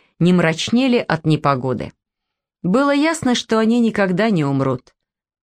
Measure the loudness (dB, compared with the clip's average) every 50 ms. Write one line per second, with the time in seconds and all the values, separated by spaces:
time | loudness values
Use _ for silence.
0 | _ _ _ 0 2 2 4 4 2 2 0 -2 -4 -2 0 0 2 2 2 0
1 | 0 -2 -4 -2 0 0 0 0 0 0 -2 -2 -2 -4 -6 -6 -8 -10 -14 _
2 | _ _ _ _ _ _ _ _ _ _ _ _ -2 0 2 2 2 2 2 2
3 | 0 0 -2 -2 -2 -2 -2 -2 -2 -2 0 0 2 2 2 2 0 0 0 0
4 | -2 0 0 0 0 0 0 0 0 0 0 0 -2 -2 -4 -4 -8 _ _ _
5 | _ _ _ _ _ _ _ _